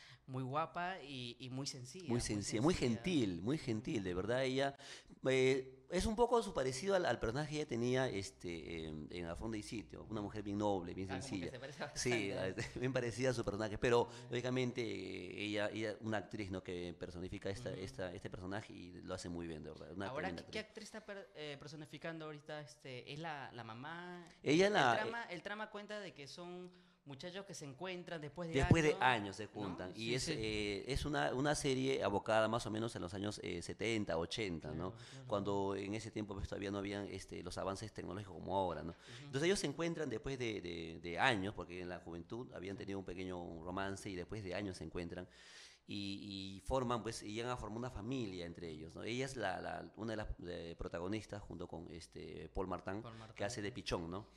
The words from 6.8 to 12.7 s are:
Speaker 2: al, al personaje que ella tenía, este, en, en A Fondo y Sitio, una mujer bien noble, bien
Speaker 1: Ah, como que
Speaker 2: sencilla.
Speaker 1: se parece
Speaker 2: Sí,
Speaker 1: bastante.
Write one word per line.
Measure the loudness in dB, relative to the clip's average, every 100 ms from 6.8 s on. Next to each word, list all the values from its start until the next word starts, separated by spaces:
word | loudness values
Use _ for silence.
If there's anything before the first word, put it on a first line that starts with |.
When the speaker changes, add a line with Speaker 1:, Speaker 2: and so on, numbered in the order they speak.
| 4 4
Speaker 2:
al, | 6
al | 4
personaje | 2 2 0
que | 0
ella | 0
tenía, | 2 4 6 4
este, | 2 -2 -6 -6 -4 -4 -4 -4
en, | -4 -6
en | -4 -4
A | -4
Fondo | -4 -4
y |
Sitio, | -4 -6 -6 -10 -6
una | -4
mujer | -2 -4
bien | -2 2
noble, | 4 4 0
bien | -4 -4
Speaker 1:
Ah, | -4
como |
que | -2
Speaker 2:
sencilla. | -2 -2
Speaker 1:
se | -6
parece | -10 -6 -6 0
Speaker 2:
Sí, | 2 4 2
Speaker 1:
bastante. | 0 0 -2 -4